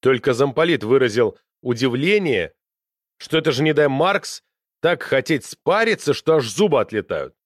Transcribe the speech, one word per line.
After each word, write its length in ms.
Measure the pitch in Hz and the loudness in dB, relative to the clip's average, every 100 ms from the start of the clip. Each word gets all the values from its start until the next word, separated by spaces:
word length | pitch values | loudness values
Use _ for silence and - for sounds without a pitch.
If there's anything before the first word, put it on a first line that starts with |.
Только 320 | 127 131 139 | 0 0 0
замполит 500 | 120 139 131 170 151 | 0 0 0 0 0
выразил 540 | 107 135 127 107 110 - _ _ | 2 2 2 2 0 -2 _ _
удивление, 920 | 123 117 131 123 151 208 180 110 80 _ _ _ _ _ _ _ | -6 -2 0 0 0 0 0 -2 -4 _ _ _ _ _ _ _
что 200 | - 151 | -4 -2
это 140 | 156 | 0
же, 120 | 127 | 0
не 100 | 156 | 0
дай 140 | 147 147 | 2 2
Маркс, 560 | 135 175 196 - - _ _ _ _ | 2 0 0 -6 -16 _ _ _ _
так 220 | 160 175 | -2 -2
хотеть 420 | - 135 127 156 - | -2 -2 0 -4 -4
спариться, 680 | - - 196 226 214 - | -8 -2 0 0 -2 -2
что 220 | 139 - 160 | -2 2 0
аж 120 | 117 | 0
зубы 340 | 104 208 143 | 0 2 2
отлетают. 540 | 104 107 - 85 67 _ | 0 -4 -4 -6 -8 _